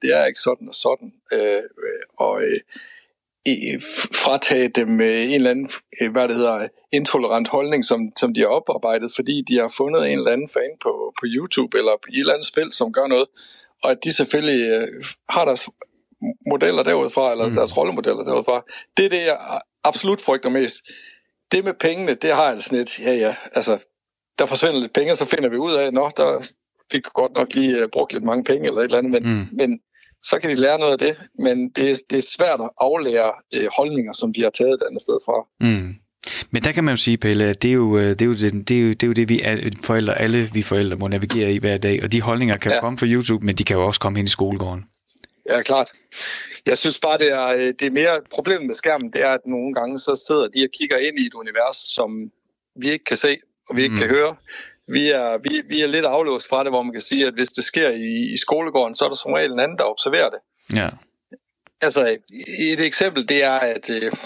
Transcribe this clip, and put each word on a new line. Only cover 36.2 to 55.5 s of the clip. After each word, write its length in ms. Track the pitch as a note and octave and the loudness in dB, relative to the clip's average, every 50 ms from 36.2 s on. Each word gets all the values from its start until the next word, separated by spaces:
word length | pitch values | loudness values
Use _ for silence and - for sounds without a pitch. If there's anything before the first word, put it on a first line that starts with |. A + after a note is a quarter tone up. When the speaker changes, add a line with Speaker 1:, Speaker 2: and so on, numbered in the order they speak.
| - - - - - - | -12 -10 -10 -10 -6 -6
Speaker 2:
Men 140 | - A#2 - | -4 -2 0
der 80 | D3+ | 0
kan 120 | D3 F3 D#3+ | 0 2 2
man 80 | D3+ | 2
jo 40 | B2+ | 2
sige, 200 | A2 - A#2 A#2 | 2 2 2 2
Pelle, 280 | A2 - G#2+ G#2 G#2 G#2+ | 2 2 2 2 4 4
at 180 | G#2 G2+ - | 2 2 2
det 60 | - B2 | 2 2
er 40 | B2+ | 4
jo, 240 | B2+ A#2 A2 G#2+ G#2 | 4 4 4 4 4
øh, 60 | G#2 G2+ | 4 4
det 120 | G2+ G2 | 2 2
er 40 | A2+ | 2
jo 80 | A#2+ A#2+ | 2 2
den, 280 | G#2 G#2+ G#2 G2+ G2+ G2+ | 2 2 0 0 0 0
det 120 | - B2 | 0 2
er 40 | A#2+ | 4
jo, 60 | A#2 A2+ | 4 4
det 140 | G#2+ - | 2 2
er 40 | A#2+ | 2
jo 60 | A#2+ | 2
det, 160 | A#2 A2+ A#2 A2 | 2 2 2 2
vi 120 | A#2 A#2 | 2 2
er, 280 | - G#2+ A2 G#2+ - A2+ G2+ G#2 - | 2 0 -2 -2 -2 -4 -6 -6 -2
forældre, 340 | - A2+ A2 G#2+ G2+ - - | 0 0 2 2 0 0 0
alle 300 | A2 A2+ A2+ A#2+ A#2 G#2+ | 0 2 2 2 0 0
vi 100 | G#2+ G#2+ | -2 -2
forældre 340 | G#2 - G2 G2 G2+ G2 F2+ | -2 0 0 0 0 0 -2
må 120 | F2 F#2+ G2 | -4 -4 -2
navigere 440 | G2+ G2 G2+ A2 - A#2 G#2+ G2+ | -2 -2 -2 -2 0 0 2 2
i 60 | G2+ G2 | 0 0
hver 180 | - G#2 G2+ G2 | 0 0 0 0
dag, 240 | G2+ G2+ G2+ - | 0 0 0 0
og 100 | - G2+ | 0 0
de 80 | A2 A#2 | 0 0
holdninger 360 | G#2+ A2+ A#2 A#2+ B2+ A#2 G#2 | 0 0 0 2 2 0 0
kan 140 | G2 - G#2+ | 0 0 0
jo 40 | A2 | 0
Speaker 1:
Ja. 60 | A#2+ | 0
Speaker 2:
komme 180 | A#2 A#2 B2+ A#2+ | 0 -2 -2 0
fra 80 | - | 2
YouTube, 400 | A#2 A#2+ B2 A#2+ - A2+ G#2 G2+ | 2 2 2 2 0 0 0 0
men 100 | G#2 F#2+ | 0 0
de 80 | G#2 G2+ | 0 0
kan 120 | - G2+ | 2 2
jo 100 | F#2 F#2 | 2 2
også 140 | G2+ G#2 - | 2 0 0
komme 180 | - G#2 G2+ G#2 | -2 -2 -2 0
hen 80 | G2+ | 0
i 20 | G2 | 0
skolegården. 560 | - - G2 G2 G2+ F#2+ F#2+ F#2 F2+ F2+ G2+ - _ _ _ _ _ _ - - _ _ - - | 0 0 0 0 -2 -2 -4 -6 -6 -8 -12 -16 _ _ _ _ _ _ -20 -20 _ _ -4 -2
Speaker 1:
Ja, 120 | A#2+ A#2+ | -2 0
klart. 300 | A2+ - C3+ C3+ B2 - - _ _ _ - - - - - - - - - - - | 0 2 2 2 0 0 -6 _ _ _ -12 -10 -10 -8 -8 -10 -12 -14 -16 -6 -2
Jeg 120 | - C3 - | 0 0 2
synes 200 | - D#3 C#3 - | 0 -2 -2 0
bare, 200 | - D#3 D#3 D3+ | 0 0 2 2
det 120 | D3+ D3 | 2 2
er, 160 | C3+ C3 B2+ | 2 2 0
øh, 140 | B2+ B2+ B2 B2+ B2+ B2+ - | 0 0 0 0 0 -2 -2
det 40 | |
er 80 | C#3+ C#3 | -2 -2
mere 300 | C3 C#3+ D#3 E3+ E3 D#3 D3 - | 0 2 2 2 2 0 -2 -6
problemet 360 | - - C3 - F#3+ F3 D3 | -6 -4 -2 0 -2 -2 -2
med 80 | B2+ A2+ | -4 -6
skærmen, 380 | - - D#3+ D#3 C#3+ B2+ A2+ | -2 -2 0 0 -2 -2 -4
det 100 | A2+ C#3 | -2 0
er, 60 | C#3 C3+ | 2 2
at 120 | C3 B2+ - | 2 0 -2
nogle 280 | B2+ B2+ B2 B2 C3+ C3 | -4 -6 -4 -4 -4 -4
gange 240 | B2+ A#2+ B2 C3+ C3+ | -4 -4 -4 -6 -4
så 260 | - D3 C#3 C3+ - - | -4 -2 -2 -2 0 0
sidder 200 | D#3 D3+ B2+ G#2 | 0 0 0 0
de 160 | A2 C3+ C3+ | 0 -2 -2
og 40 | B2+ - - | -2 -2 -6
kigger 160 | D4+ C#3 C#3+ | -4 -2 -2
ind 220 | B2+ C3+ D3+ D3+ C#3+ | 0 -2 -2 -2 -2
i 80 | B2+ | -4
et 80 | A#2 A#2 | -4 -6
univers, 420 | A#2 A2+ A2 G#2+ A2+ A#2+ C3 C#3 | -10 -12 -6 -2 -2 0 0 0
som 540 | - - - - - A#2 G#2+ A2 A2 A2 - - _ _ _ _ _ _ _ _ C3 | -2 -2 -2 -2 -2 -2 -2 -4 -8 -10 -12 -14 _ _ _ _ _ _ _ _ -6
vi 100 | B2 C#3+ | -4 -2
ikke 140 | D3+ D3+ - | -2 -2 -2
kan 120 | - - | -2 0
se, 200 | - - D3 C#3+ C#3 - _ _ _ _ - | 0 2 2 0 -2 -6 _ _ _ _ -6
og 80 | B2+ | -2
vi 60 | A#2+ | 0
ikke 120 | C3 C3+ A2 | 0 0 0
Speaker 2:
Mm. 40 | G#2+ | 0
Speaker 1:
kan 80 | A#2 A2 | 0 2
høre. 280 | C3 C#3+ D3 D#3 D#3+ - _ - - - - - - _ _ - | 2 2 2 0 -2 -6 _ -20 -18 -18 -18 -20 -20 _ _ -6
Vi 220 | - C#3 D3 D3 | -2 0 2 2
er, 280 | C#3+ C3 B2 A#2 A2+ A2 | 2 2 0 0 -2 -2
vi, 240 | - C#3+ | -2 -4